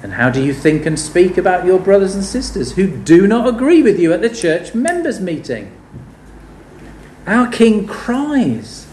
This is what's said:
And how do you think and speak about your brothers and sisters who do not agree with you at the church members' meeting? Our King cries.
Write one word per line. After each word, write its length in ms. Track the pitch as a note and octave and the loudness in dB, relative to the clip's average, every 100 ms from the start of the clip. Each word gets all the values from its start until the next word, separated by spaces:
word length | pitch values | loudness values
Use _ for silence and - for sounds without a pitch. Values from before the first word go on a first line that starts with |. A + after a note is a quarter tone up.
And 120 | - | -12
how 140 | - B2 | -2 0
do 160 | B2+ | 0
you 80 | C3+ | -2
think 320 | C3+ D#3+ D#3 | 0 0 0
and 140 | D#3+ D#3 | -2 -4
speak 400 | - F3 F#3 F3+ | -2 2 2 2
about 260 | F#3 F3+ | 0 0
your 140 | F3+ F#3 | 2 0
brothers 380 | F#3 G3 F#3+ G3 | 4 2 2 -4
and 80 | |
sisters 480 | F#3+ A#3+ C4+ - A#2+ | -6 -6 -6 -6 -6
who 160 | - F#3+ | 0 -2
do 400 | C3 G#2 E3+ F#3+ | -2 4 6 6
not 180 | A3+ B3 | 2 0
agree 340 | A3+ C4+ E4+ | 0 4 4
with 200 | C4 F3 | 4 4
you 120 | E3+ | 2
at 100 | E3+ | 2
the 60 | A3+ | -2
church 460 | A3+ F3 D#3+ - | -2 -2 -2 -4
members' 460 | A3+ D4+ F4 E4 G3 | -4 -2 -2 -4 -6
meeting? 500 | F#3 D3+ - A#2 G2+ - - - - - - - - - - - - - - - - | -6 -8 -8 -10 -10 -20 -20 -20 -20 -20 -20 -20 -20 -20 -20 -20 -20 -20 -20 -18 -2
Our 200 | A3+ A#3+ | 0 0
King 380 | - A3+ G#3+ G3 | 2 4 4 -2
cries. 1000 | - - A#3+ D4 C#4+ F3 A2 - - - | -10 -6 -4 -2 0 0 -4 -8 -18 -20